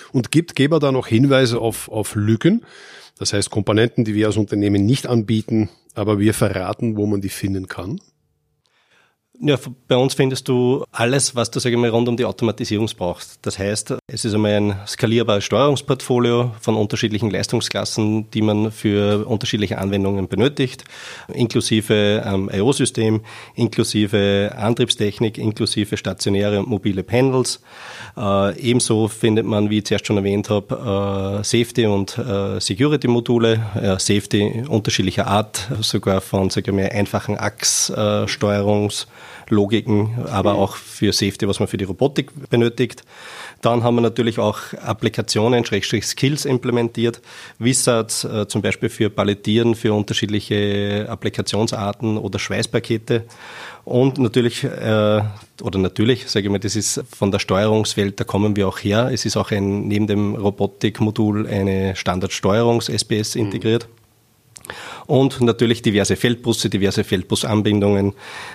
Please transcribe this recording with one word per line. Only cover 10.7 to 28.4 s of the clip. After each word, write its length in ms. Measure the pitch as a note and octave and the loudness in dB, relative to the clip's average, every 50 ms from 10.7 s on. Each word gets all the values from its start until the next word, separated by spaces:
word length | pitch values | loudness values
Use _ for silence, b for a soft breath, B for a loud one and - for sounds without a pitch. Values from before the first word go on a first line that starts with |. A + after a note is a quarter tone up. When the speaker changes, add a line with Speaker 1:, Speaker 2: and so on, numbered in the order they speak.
| B2+ - - - - | 2 0 -2 -6 -2
Speaker 2:
alles, 420 | - A#2 A#2+ C3+ C#3 - - - | 0 0 2 2 2 0 0 0
was 160 | A#2+ A2+ - | -2 -2 -2
du, 80 | - C#3+ | -2 -2
sag 140 | - B2 A#2 | 0 0 2
ich 40 | A#2+ | 2
mal, 120 | A#2+ A#2 | 2 4
rund 180 | A2 A#2 A#2+ A#2+ | 4 2 2 2
um 80 | A#2+ | 0
die 80 | A2+ A#2+ | 0 0
Automatisierung 680 | G2 - - A#2+ A2 G#2 - A#2+ - G#2+ G#2 A2+ G#2+ - - | -2 -2 0 0 0 0 -2 -4 -2 0 0 0 -2 -4 -4
brauchst. 420 | F#2 F2 F2 - - - - - | -4 -4 -4 -6 -10 -18 -20 -10
Das 180 | - G#2+ - - | -8 -8 -6 -2
heißt, 360 | G2 G2+ G#2 - - - - - - - | -2 -2 -2 -4 -4 -6 -8 -8 -8 -10
es 160 | - A2 - | -8 -6 -2
ist 100 | A2+ G2+ | 0 2
einmal 200 | A2 G#2+ G#2 G#2 | 2 2 4 4
ein 220 | G#2 G#2 G#2 G2+ G2 G2+ - | 2 2 0 -2 -4 -6 -10
skalierbares 560 | - - - A2 A2+ A#2 A2+ A2+ G#2 G2+ - | -4 -2 0 2 4 4 4 4 2 0 0
Steuerungsportfolio 1120 | - G2+ G#2+ C3+ D3 C#3+ C3 - - C#3 C3+ - - B2+ B2 A#2+ A#2+ A#2+ A#2+ A#2+ B2 A2 - | 2 2 4 4 4 2 0 0 -2 -2 -2 0 0 2 4 4 4 4 2 2 0 -4 -2
von 140 | - A#2+ A2 | -2 0 2
unterschiedlichen 540 | A2+ G#2+ G#2 - - - G#2+ G#2+ G#2 A#2+ G#2+ | 2 0 0 0 -2 -2 -2 0 0 -2 -2
Leistungsklassen, 1040 | F#2 F#2+ G2 - - A2+ - - - G2+ G#2 - - A2+ G#2+ G#2+ G#2+ A2 A2 - | 0 -2 -2 -2 -2 -2 -2 -2 -4 -4 -4 -2 -2 0 0 0 0 -2 -2 -4
die 100 | - A2 | -2 0
man 300 | G#2+ G#2+ G#2 G#2 A2 A2 | 2 2 2 2 0 -2
für 560 | A2 - - A2 G2+ G2+ G2+ G2+ G#2 G#2 G#2+ - | -4 -2 0 2 2 2 2 2 2 0 0 -2
unterschiedliche 500 | A2 G2+ - - - G#2+ G#2 F#2 G#2+ - | -2 -2 -2 -2 -2 -2 -2 -2 -2 -4
Anwendungen 520 | F#2+ G2 G2+ G2+ G2 G2 G2+ G2 F#2+ - | -2 -2 0 0 0 0 -2 -2 -2 -2
benötigt, 560 | G2 G2 A2+ C#3+ D3 C#3+ C3+ B2+ - - B B B B B B B B B B | 0 0 0 0 0 0 -2 -4 -4 -10 B B B B B B B B B B
inklusive, 960 | - - B2 A2 - A#2+ - - A2+ A2 G#2 - A2 G#2 G#2 G#2 G#2 G#2+ - | -2 -2 -2 0 0 0 0 2 2 0 2 2 2 4 4 4 2 0 0
ähm, 240 | G#2+ G2 F#2+ F#2+ G#2 | 0 -2 -2 -2 -2
I-O-System, 760 | G#2+ G2 G2+ B2+ C3 - C3+ A#2+ - B2 A2 A2 A2 A2 A2 B B B B B B | -2 0 2 2 2 2 0 -2 0 0 2 2 2 0 -2 B B B B B B
inklusive 1000 | - A#2+ A2+ - - G#2+ - - G#2+ G#2 G2 - G#2 G2+ G2+ G2+ G2+ G2+ G#2 - | -2 -2 0 0 0 -2 0 0 0 0 2 2 2 2 2 2 2 0 -2 -4
Antriebstechnik, 840 | - G#2 A2 A#2+ - B2 A2 - - G#2+ G#2 - - A#2+ G#2+ G#2 - | -2 -2 0 0 2 0 0 0 0 -2 -2 0 0 -2 -2 -2 -2
inklusive 600 | A#2 A2 G#2 - A2+ F#2+ - A2+ G#2 - A2 - | -4 -4 -2 -2 -2 -2 0 -2 -2 -2 -4 -4
stationäre 640 | - G2+ F2+ - - G#2+ G2 G2 G2+ G#2 G#2 G2+ | -4 -6 -6 -4 -2 0 0 2 2 2 0 0
und 100 | G2 - | 0 -2
mobile 340 | G#2+ G2 - G#2+ F#2+ G2 F2+ | -2 -2 -2 -2 -2 -2 -2
Panels. 580 | - A#2 B2 C3 C3+ B2+ C3 B2 - - - B B B B B B B B B B B | 0 2 2 4 4 2 2 0 0 -4 -8 B B B B B B B B B B B
Äh, 420 | - G#2 G2 G2 G2 | -6 -2 0 2 2